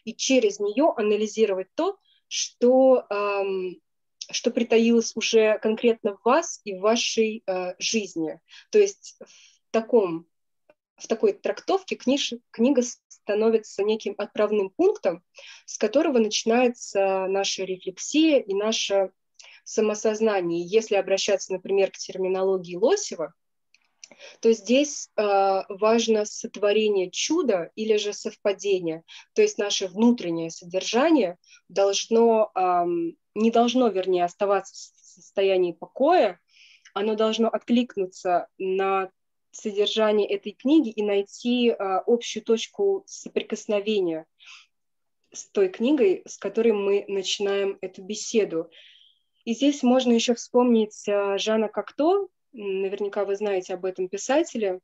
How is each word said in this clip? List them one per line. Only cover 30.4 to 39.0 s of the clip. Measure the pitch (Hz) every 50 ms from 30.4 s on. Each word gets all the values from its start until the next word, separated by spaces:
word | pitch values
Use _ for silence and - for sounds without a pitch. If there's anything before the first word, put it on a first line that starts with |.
| 165 165
содержание | 165 - 180 175 170 190 190 - 214 233 285 339 320 277 208 170 175 _ _ _ - - _ _
должно, | 180 196 196 196 196 - - - 226 226 233 233 226 220 214 - -
ам, | 190 185 180 180 175 175 175 175 170 170 165 - _ _ _ -
не | 208 220 226
должно, | 226 233 233 240 233 254 247 226
вернее, | 185 190 180 185 185 175 175
оставаться | 175 - - 208 196 202 190 190 - -
в | -
с-, | - - _ _ _ - - _
состоянии | - - - 202 196 196 190 185 180 175 165
покоя, | - 180 - - - 254 302 370 349 254 196 175 _ _ _ _ _ _ _ _ _ _ - -
оно | 208 202 220 220
должно | 214 220 220 220 226 226 214
откликнуться | - 220 _ - 240 247 240 - - 202 190 185 - - - 185 175 170 - - _ -
на | 190 185 190 190 190 190 196 190